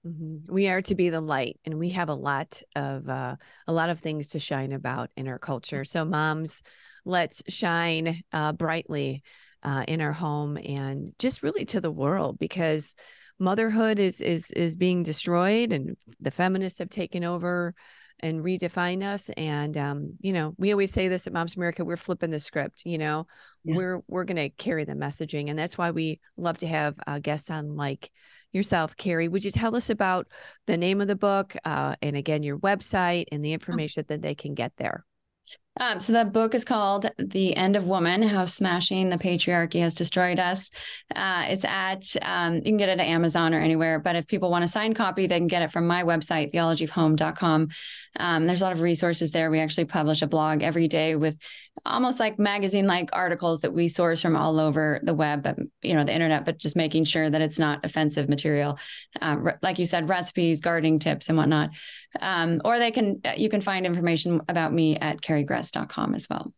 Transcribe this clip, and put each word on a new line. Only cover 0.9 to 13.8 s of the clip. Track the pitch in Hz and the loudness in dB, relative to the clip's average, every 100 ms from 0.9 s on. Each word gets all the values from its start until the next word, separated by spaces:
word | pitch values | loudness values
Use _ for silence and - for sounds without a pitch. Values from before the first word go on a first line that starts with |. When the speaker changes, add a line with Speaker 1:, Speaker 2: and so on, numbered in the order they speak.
| 185 | 2
Speaker 1:
be | 175 | 2
the | 160 | 2
light, | 156 135 127 - - | -2 -2 -2 -6 -8
and | 156 | -4
we | 175 | -2
have | 185 165 | -2 -2
a | |
lot | 139 135 139 160 - - | -2 -2 -2 -4 -14 -10
of, | 151 139 135 143 | -6 -6 -6 -6
uh, | 131 127 139 - - - | -6 -6 -10 -16 -16 -2
a | |
lot | 165 165 | 0 0
of | 165 | -2
things | 160 156 143 | -4 -6 -6
to | 156 | -8
shine | - 135 135 | -4 -4 -4
about | 139 131 127 120 - | -6 -6 -6 -8 -8
in | 131 | -10
our | 127 | -8
culture. | - 127 - 143 | -6 -6 -6 -8
So | 139 170 160 | -4 -4 -2
moms, | 151 156 156 160 - - - - - | 0 0 -2 -6 -10 -14 -20 -20 -14
let's | - 180 170 - - | -2 0 0 -6 -10
shine, | - 175 170 170 160 165 165 - | -4 0 0 0 0 -2 -4 -6
uh, | 160 151 | -2 -2
brightly, | 165 160 165 - 151 139 135 _ - - _ | -2 -2 -2 -4 -4 -4 -6 _ -20 -20 _
uh, | 139 139 - | -4 -2 -2
in | 160 | -2
our | 147 | -2
home | 151 165 147 147 147 | -2 -2 -2 -4 -6
and | - 139 135 135 - - | -6 -6 -4 -6 -10 -4
just | 254 - | -4 -2
really | - 403 - | -4 -4 -4
to | 220 | -2
the | 175 | -4
world, | 151 135 190 151 - | -2 0 0 -2 -4
because | 165 185 165 156 151 - - - - _ | -6 -2 0 0 -4 -16 -20 -20 -20 _
motherhood | 185 202 226 220 | 0 2 2 2